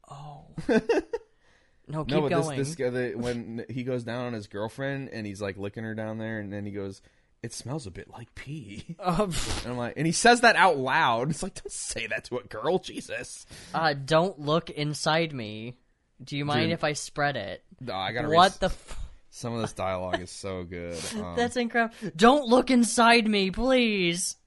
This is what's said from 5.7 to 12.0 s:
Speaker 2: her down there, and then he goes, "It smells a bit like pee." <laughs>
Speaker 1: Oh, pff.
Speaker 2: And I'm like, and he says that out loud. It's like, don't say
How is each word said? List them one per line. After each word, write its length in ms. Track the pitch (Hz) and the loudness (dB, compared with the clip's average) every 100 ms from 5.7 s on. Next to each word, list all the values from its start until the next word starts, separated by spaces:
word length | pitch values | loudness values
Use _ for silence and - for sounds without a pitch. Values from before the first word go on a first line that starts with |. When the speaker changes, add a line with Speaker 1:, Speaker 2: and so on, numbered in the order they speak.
| 117 | -8
Speaker 2:
her 120 | 113 110 | -8 -6
down 200 | 110 110 | -6 -6
there, 220 | 110 110 | -6 -6
and 120 | 101 | -6
then 120 | 101 | -8
he 60 | 101 | -8
goes, 320 | 101 98 95 _ _ _ _ | -6 -8 -10 _ _ _ _
"It 100 | 117 | -12
smells 360 | - 117 151 117 | -12 -8 -8 -10
a 20 | |
bit 180 | 90 - | -16 -16
like 240 | - 117 - | -18 -18 -16
pee." 600 | - 156 101 101 - 170 | -12 -12 -12 -14 -14 -6
<laughs> 20 | |
Speaker 1:
Oh, 260 | 185 170 208 | -2 0 0
pff. 360 | 160 - - | 0 -2 -4
Speaker 2:
And 80 | 113 | -4
I'm 60 | 123 | -4
like, 160 | 120 - | -4 0
and 100 | 160 | 0
he 60 | |
says 300 | - 226 240 | 6 6 8
that 120 | 233 | 6
out 240 | 165 185 143 | 8 6 6
loud. 520 | 131 147 147 117 139 | 2 4 4 4 0
It's 120 | 156 | -2
like, 120 | 190 | -6
don't 180 | - - | -10 -12
say 340 | - - 117 | -10 -8 -8